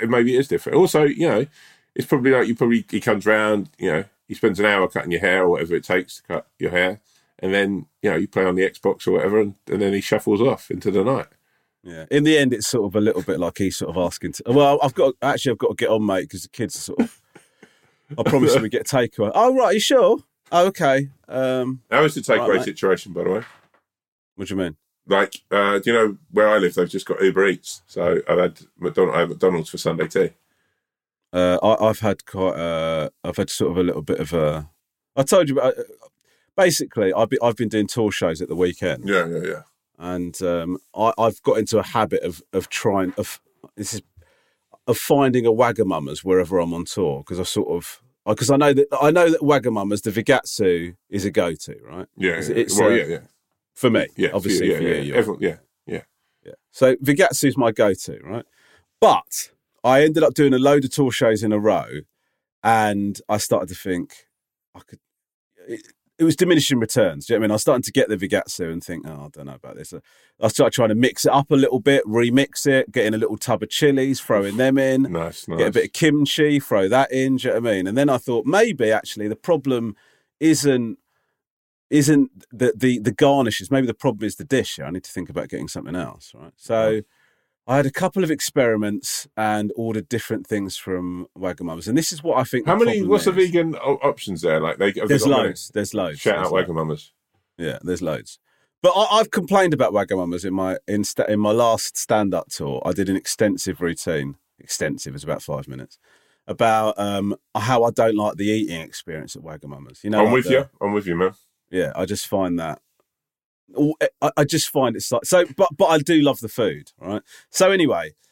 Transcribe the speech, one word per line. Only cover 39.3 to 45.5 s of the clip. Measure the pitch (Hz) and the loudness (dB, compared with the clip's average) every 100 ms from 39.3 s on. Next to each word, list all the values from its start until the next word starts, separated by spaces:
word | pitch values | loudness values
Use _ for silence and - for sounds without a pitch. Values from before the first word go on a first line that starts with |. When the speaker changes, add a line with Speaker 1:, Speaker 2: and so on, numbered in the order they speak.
| 82 | -4
Speaker 1:
yeah. | 87 78 - _ _ - | -6 -8 -14 _ _ -16
Speaker 2:
And, | 87 90 87 - | -10 -8 -8 -6
um, | 90 87 82 90 _ - | -4 -2 -4 -8 _ -2
I, | 113 110 | -2 2
I've | 113 - | 0 0
got | - 113 | 0 0
into | 104 107 | 0 -2
a | |
habit | - 117 107 92 | 0 0 0 -2
of, | 90 82 _ | -4 -10 _
of | 95 - | -6 -6
trying, | - 110 98 90 - | -4 -2 -2 -2 -4
of, | 101 - _ _ - - | -8 -12 _ _ -20 -14
this | 104 | -10
is, | 107 - _ _ _ _ _ _ _ - | -10 -14 _ _ _ _ _ _ _ -4
of | 113 | -2
finding | - 143 135 123 | 2 4 4 4
a | 113 | 2